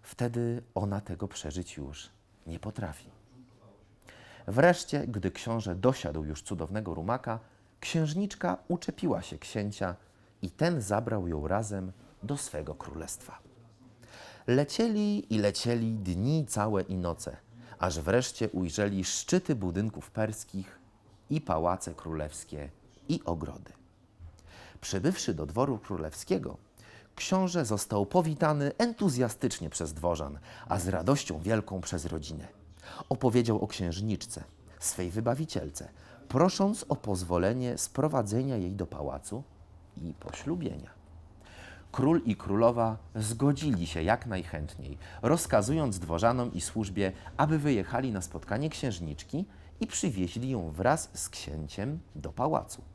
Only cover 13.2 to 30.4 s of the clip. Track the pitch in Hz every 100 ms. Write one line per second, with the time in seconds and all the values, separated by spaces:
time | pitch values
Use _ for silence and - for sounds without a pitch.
13.2 | - - - - - - - - - -
14.2 | - - - 123 143 - 226 214 208 208
15.2 | - 110 101 - 117 120 113 110 92 90
16.2 | 117 160 135 107 104 101 90 92 87 80
17.2 | - - - - - - 90 80 78 117
18.2 | 127 - 110 92 90 92 104 98 90 -
19.2 | - 180 - 131 92 85 110 - - -
20.2 | 110 110 - 98 95 - - _ - -
21.2 | - 151 - 80 85 92 - 82 82 80
22.2 | 76 - - 73 71 - - - - 180
23.2 | - 85 - - - - - _ _ _
24.2 | - - - - - - - 98 135 190
25.2 | - 82 76 90 139 110 - 90 78 -
26.2 | - 185 - - - - - - - -
27.2 | - 185 185 175 117 104 - 104 98 180
28.2 | 160 147 156 147 143 - 240 226 202 123
29.2 | 120 - 127 - 80 - 80 76 87 80
30.2 | 71 73